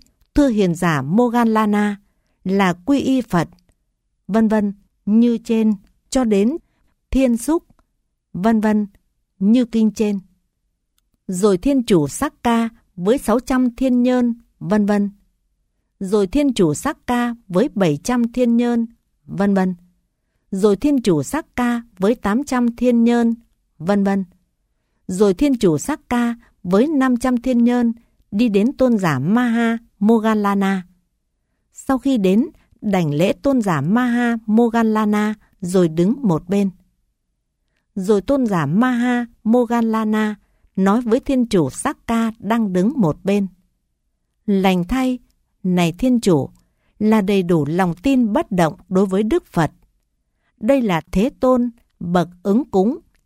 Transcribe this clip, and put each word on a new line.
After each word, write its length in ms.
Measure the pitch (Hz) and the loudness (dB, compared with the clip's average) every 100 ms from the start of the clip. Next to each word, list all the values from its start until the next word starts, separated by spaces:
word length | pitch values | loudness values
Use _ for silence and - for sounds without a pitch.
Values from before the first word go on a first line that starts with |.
| _ _ _ | _ _ _
thưa 140 | - 285 | 0 2
hiền 280 | 214 190 170 | 2 0 0
giả 260 | 180 151 | -2 -2
Moggallana, 1000 | 131 196 247 240 233 220 214 208 208 202 _ _ _ _ | 0 0 2 2 0 2 0 0 -2 -4 _ _ _ _
là 300 | 185 196 190 | -4 0 0
quy 260 | 180 - 277 | -2 -2 -2
y 220 | - 262 | 0 -2
Phật, 280 | 233 175 156 - _ _ _ _ _ _ - | 0 -2 -2 -8 _ _ _ _ _ _ -4
vân 200 | 208 220 | 0 2
vân, 260 | 220 208 196 _ _ - | 0 -2 -6 _ _ 0
như 320 | 214 240 226 | 2 2 0
trên, 360 | - 226 220 202 - _ _ | -2 0 0 -2 -8 _ _
cho 140 | 262 | -2
đến 340 | 240 196 214 339 - _ _ _ _ | 0 2 0 -2 -10 _ _ _ _
thiên 260 | 262 262 233 | 0 0 0
xúc, 260 | - 330 - _ _ _ _ _ _ | -2 -4 -4 _ _ _ _ _ _
vân 280 | 175 208 220 | -4 0 2
vân, 260 | 214 214 208 - _ _ _ _ | 2 0 -2 -10 _ _ _ _
như 260 | 190 240 240 | 2 2 2
kinh 260 | 226 220 | 0 -2
trên. 280 | 208 214 202 - _ _ _ _ _ _ _ _ _ - | 0 -4 -4 -10 _ _ _ _ _ _ _ _ _ -10
Rồi 300 | 185 208 180 | -2 0 2
thiên 260 | 277 277 | 0 0
chủ 240 | 233 180 143 | 2 2 0
Sakka 600 | - 294 - 240 233 226 - _ - | -4 -8 -4 -2 0 -2 -8 _ -6
với 220 | 180 277 | -2 -2
sáu 220 | - 220 | 0 -2
trăm 360 | - 254 254 233 | 0 -2 -2 -2
thiên 280 | 262 247 | -2 0
nhân, 320 | 247 254 247 233 _ _ | 0 0 0 -4 _ _
vân 260 | 156 214 202 | -2 0 0
vân. 240 | 208 202 - _ _ _ _ _ _ _ _ | 0 -2 -8 _ _ _ _ _ _ _ _
Rồi 280 | 196 214 196 | -4 -2 0
thiên 260 | 277 285 | 0 0
chủ 200 | 233 170 | 2 0
Sakka 640 | 147 277 320 - 240 240 233 - | 0 -6 -8 -4 -4 -4 -6 -6
với 220 | 180 285 - | -2 -2 0
bảy 220 | 185 147 | 0 0
trăm 280 | - 247 233 | -2 -2 -2
thiên 260 | 247 247 233 | -2 0 0
nhân, 300 | 240 240 233 - _ _ - | 0 -2 -4 -10 _ _ -12
vân 280 | 156 202 | -2 0
vân. 220 | 196 185 180 _ _ _ _ _ _ _ | 0 0 -4 _ _ _ _ _ _ _
Rồi 240 | 190 208 196 | 0 0 2
thiên 260 | 294 285 | 0 0
chủ 220 | 226 156 | 0 -2
Sakka 580 | 135 185 - - 247 240 233 - | -2 -8 -8 -6 -4 -4 -8 -4
với 180 | 190 247 | -2 -2
tám 280 | 202 220 | -2 -4
trăm 320 | 285 254 240 233 | -2 -2 -2 -2
thiên 280 | 247 233 | 0 2
nhân, 320 | 233 240 233 233 _ _ _ _ | 2 2 0 -4 _ _ _ _
vân 260 | 156 202 | -2 0
vân. 200 | 196 196 185 _ _ _ _ _ _ _ - | 0 -2 -4 _ _ _ _ _ _ _ -10
Rồi 260 | 185 208 | 0 2
thiên 240 | 185 294 247 | 2 0 2
chủ 200 | 190 151 | 2 0
Sakka 580 | - 302 _ 240 240 233 _ _ | -2 -8 _ -2 -2 -6 _ _
với 240 | 180 190 285 | -2 0 2
năm 300 | 294 262 240 | 2 0 0
trăm 200 | 254 247 | 0 -2
thiên 260 | 254 240 | 0 0
nhân 300 | 240 247 240 226 _ _ _ | 2 2 0 -4 _ _ _
đi 180 | 202 247 | -2 0
đến 280 | 196 220 - | 2 0 0
tôn 200 | 262 226 | 0 2
giả 220 | 185 135 | 0 -2
Maha 580 | 143 220 247 226 233 233 - _ | 0 0 0 0 -2 -4 -8 _
Moggallana. 880 | 202 233 220 214 202 196 190 196 180 _ _ _ _ _ _ _ _ | 2 2 2 0 0 0 -2 -4 -6 _ _ _ _ _ _ _ _
Sau 240 | - - 269 | -14 -4 -4
khi 200 | 277 262 | 0 0
đến, 280 | 190 196 311 - _ _ | 2 2 0 -6 _ _
đảnh 320 | 214 190 160 | -4 -2 0
lễ 200 | 143 185 | 0 -2
tôn 280 | - 277 262 | 0 0 0
giả 200 | 202 156 | 0 -2
Maha 560 | 143 226 247 240 240 233 226 | 0 0 0 0 -2 -4 0
Moggallana 880 | 214 240 233 226 214 214 208 214 214 _ _ | 2 2 2 0 0 0 0 -2 -6 _ _
rồi 260 | 180 185 175 | -2 0 2
đứng 280 | 156 175 269 | 2 0 0
một 280 | 247 156 - | 0 -2 -2
bên. 200 | 202 196 - _ _ _ _ _ _ _ _ _ _ _ - | -2 -2 -6 _ _ _ _ _ _ _ _ _ _ _ -6
Rồi 260 | 185 208 | 0 0
tôn 260 | 185 277 240 | 2 0 0
giả 180 | 185 139 | 0 0
Maha 600 | 175 254 240 247 247 240 _ | 0 0 0 0 -2 -4 _
Moggallana 920 | 214 247 240 240 226 220 220 214 214 208 _ _ _ - | 0 0 2 0 -2 -2 -2 0 -2 -6 _ _ _ -2
nói 260 | 190 214 | 0 0
với 180 | 247 240 | 0 -2
thiên 260 | - 262 233 | 0 -2 0
chủ 240 | 190 139 | 0 0
Sakka 640 | - 269 302 - 226 226 220 | -4 -8 -8 -4 -2 -2 -6
đang 340 | 190 233 214 | -4 -2 0
đứng 200 | 180 190 294 | 0 0 0
một 240 | 170 143 | 0 -2
bên: 240 | 190 202 196 - _ _ _ _ _ _ _ _ - | -2 -2 -4 -8 _ _ _ _ _ _ _ _ -2
"Lành 380 | 196 190 180 | 0 2 0
thay, 360 | 175 254 254 247 - _ _ _ | 0 -2 -2 -4 -10 _ _ _
này 280 | 185 180 170 | -2 0 0
thiên 280 | 175 254 247 | 0 0 0
chủ, 300 | 226 156 127 - _ _ _ _ | 2 2 0 -10 _ _ _ _
là 220 | 214 220 | 0 2
đầy 220 | 202 202 | 2 0
đủ 220 | 175 170 143 | 2 0 0
lòng 280 | 170 185 160 | -2 -2 -2
tin 300 | 269 269 233 | 0 0 2
bất 180 | 226 339 | -2 -2
động 220 | 185 160 - _ | 0 0 -2 _
đối 160 | 185 196 | 0 0
với 180 | 190 | 0
Đức 220 | 214 349 - | 0 -2 -2
Phật. 260 | - 156 - _ _ _ _ _ _ _ _ | -2 -2 -4 _ _ _ _ _ _ _ _
Đây 240 | 220 277 | 0 0
là 200 | 233 165 - | 2 -2 -2
Thế 180 | 190 233 - | -2 -2 0
Tôn, 300 | 254 254 240 - _ _ | 0 2 0 -6 _ _
bậc 300 | 175 175 170 - | -2 -2 -2 -4
ứng 220 | 185 208 302 | -2 0 0
cúng, 340 | 196 196 311 - _ | 0 0 -2 -10 _